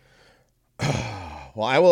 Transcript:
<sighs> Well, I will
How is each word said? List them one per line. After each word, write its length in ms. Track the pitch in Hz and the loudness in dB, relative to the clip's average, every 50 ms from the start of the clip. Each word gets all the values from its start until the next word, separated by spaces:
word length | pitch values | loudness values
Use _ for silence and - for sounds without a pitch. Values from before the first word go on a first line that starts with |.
| _ _ _ _ _ _ _ _ _ _ _ _ _ _ _ - | _ _ _ _ _ _ _ _ _ _ _ _ _ _ _ -4
<sighs> 380 | - 147 135 120 117 113 107 95 90 - - - - - - | -4 -4 -2 -4 -6 -10 -12 -14 -14 -16 -18 -18 -20 -14 -8
Well, 120 | 107 107 123 | -6 -2 0
I 120 | 131 147 | 2 4
will 100 | 175 180 | 6 6